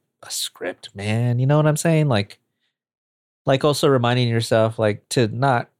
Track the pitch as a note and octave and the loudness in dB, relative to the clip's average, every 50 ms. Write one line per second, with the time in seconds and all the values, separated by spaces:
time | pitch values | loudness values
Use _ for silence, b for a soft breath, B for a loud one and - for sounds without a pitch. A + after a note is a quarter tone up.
0 | _ _ _ _ - - - - - - - - - F2+ F#2 - - - - G2 | _ _ _ _ -16 -12 -10 -10 -10 -10 -10 -10 -12 -12 -10 -12 -18 -18 -14 -10
1 | G2+ G#2+ A2 A#2 A#2+ B2 A#2+ B2 C3 C#3 D3 D3+ D3+ D3+ D3+ - - E3+ D#3+ D#3 | -6 -4 -2 -2 0 0 0 0 0 2 2 2 2 2 0 0 0 0 0 2
2 | D#3 C#3 A#2 G2+ G#2 - - _ _ _ _ _ _ _ _ _ _ _ _ _ | 2 2 0 0 -2 -4 -10 _ _ _ _ _ _ _ _ _ _ _ _ _
3 | _ _ _ _ _ _ _ _ _ C#3 C3+ C3 - D3 C#3+ - E3+ C#3+ C3+ B2 | _ _ _ _ _ _ _ _ _ 0 0 2 2 0 2 2 2 2 2 2
4 | A#2+ A#2+ B2 B2+ B2 A#2 A#2 A2+ A2+ - A#2+ A2 A2 A2 G#2+ - A2 G#2+ G#2 - | 2 0 0 0 0 0 0 -2 0 0 2 2 2 0 0 0 -2 -2 -2 -4
5 | _ _ - C3 A#2 G#2 G#2+ A#2+ C3+ C#3 B2 A#2 - - _ | _ _ -2 0 0 0 -2 -2 0 0 0 0 -4 -8 _